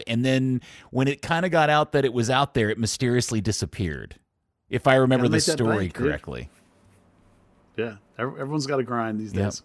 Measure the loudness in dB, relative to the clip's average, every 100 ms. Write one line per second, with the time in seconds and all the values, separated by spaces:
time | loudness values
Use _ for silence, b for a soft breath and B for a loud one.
0 | -4 0 2 2 0 -2 B B B 0
1 | 0 0 -2 -2 2 2 4 4 2 2
2 | 2 0 0 2 2 2 0 0 -2 0
3 | 2 2 2 0 -2 -2 -4 -4 -4 -6
4 | -10 -18 _ _ _ _ -6 -2 4 4
5 | 6 4 4 2 2 0 0 0 -2 -2
6 | -4 -4 -8 -12 -12 _ _ _ _ _
7 | _ _ _ _ _ _ _ -8 -8 -8
8 | _ -8 -8 -6 -6 -6 -2 -2 -2 -2
9 | -4 -4 -6 -4 -4 -4